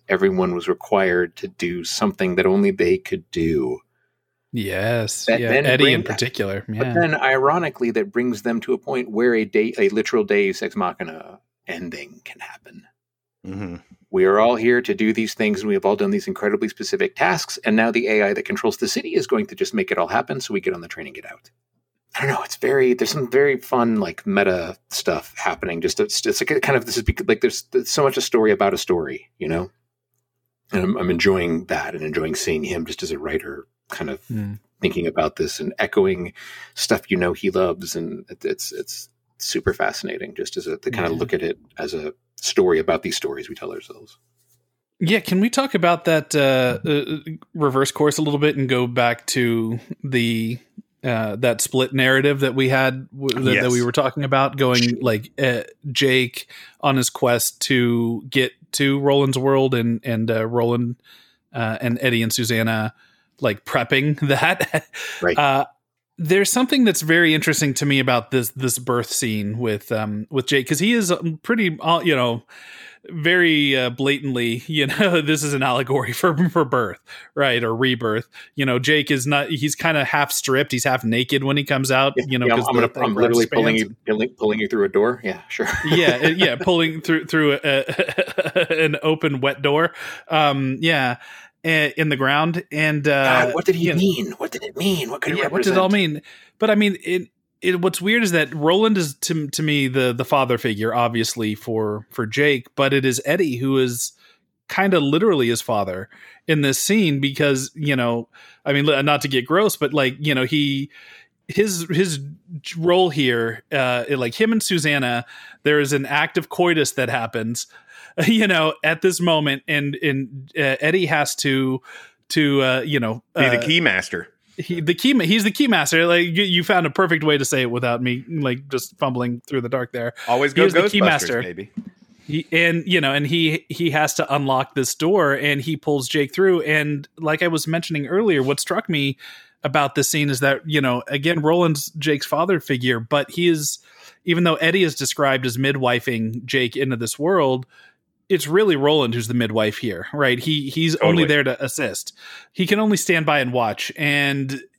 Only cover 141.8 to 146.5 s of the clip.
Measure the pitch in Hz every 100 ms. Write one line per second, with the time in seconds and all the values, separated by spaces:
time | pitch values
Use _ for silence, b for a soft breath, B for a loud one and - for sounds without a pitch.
141.8 | - 160 147 143 - 151 175 175 - 131
142.8 | 123 117 113 147 135 - 175 160 143 -
143.8 | b b b b 180 170 175 156 160 190
144.8 | 170 - 135 - 139 135 127 117 139 139
145.8 | 127 123 123 117 110 117 123